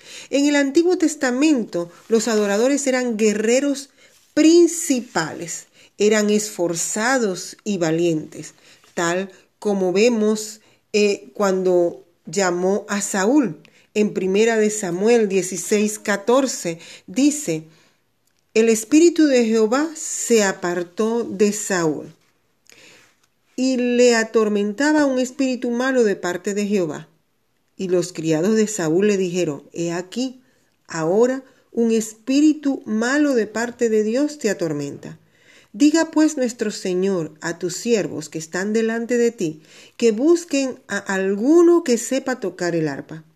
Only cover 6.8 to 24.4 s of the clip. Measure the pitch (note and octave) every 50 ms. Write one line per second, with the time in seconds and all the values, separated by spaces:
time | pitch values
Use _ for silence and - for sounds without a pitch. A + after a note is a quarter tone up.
6.8 | - - - G#3+ A3 B3 C4+ C4 A3+ G3 F3+ E3+ - - - - - G#3+ G3+ F3
7.8 | E3+ D#3+ D#3+ E3 F3 E3+ E3 D#3 D3+ - - - D3+ - - _ _ _ _ _
8.8 | _ _ _ - F3 E3+ F3 F#3 G3 F#3+ - - _ _ _ _ - G#3 G3+ G3
9.8 | F#3 F3+ F3 G3 A3 B3 A#3+ G#3+ G#3+ G#3+ A3 G#3+ - - - - _ _ _ _
10.8 | _ _ - G#3 G#3 G3+ G3+ - - - - - G#3 G3 F#3+ F#3 F#3 F#3 F3+ F3
11.8 | E3+ F3 E3+ - - _ _ _ _ - D#3 G3+ G3 F3+ F3 F3 F#3 F#3+ G3 G#3
12.8 | - - G#3 G3+ G3 - - G3 F#3 G#3+ C#4 D4+ C4 F#3+ D#3 - - _ _ _
13.8 | _ _ - G#3 G#3+ G3 E3 G3 F#3 F#3 F#3 G3+ A3+ A#3 A3+ A3 G#3+ G#3+ G#3 -
14.8 | G#3 F3 E3+ F3+ G3+ A3+ A#3+ A#3 A3 G3 F#3+ F#3+ F3+ - G3 E3+ - - A3 G#3
15.8 | G#3 G#3 G#3 - - - G3+ G3+ G3+ - A#3+ C4+ C#4 A#3+ - - - F3 E3 E3
16.8 | - - - - _ - F#3 B3+ C#4 D4 D4 - - - D#3+ D#3+ D#3+ - _ _
17.8 | _ _ _ _ _ _ _ _ _ _ _ _ _ _ - A3 A3+ A3+ A3+ A3
18.8 | - - D4 D#4 E4+ F4 E4 D#4+ D#4 D4 C4 B3 A#3 A3 A3 A3+ A3 G#3 A#3+ C#4
19.8 | D4+ E4 D#4 - - - - - - - A#3 A3 G3+ F#3+ F#3+ F#3 - F3 F3 F3
20.8 | F3 F3 - - G#3+ A3 A#3 A#3 A3+ - G#3 F#3 - G#3 G#3 - - - G3 F3+
21.8 | E3 D#3 C#3+ - - D#3 - _ _ _ _ _ _ _ _ _ _ _ _ -
22.8 | - - - - _ _ _ _ _ _ _ _ _ _ _ - B3+ C4 C4 A#3+
23.8 | B3 B3 A#3+ A#3+ B3 B3 A#3 A3+ A3 A3 - A3+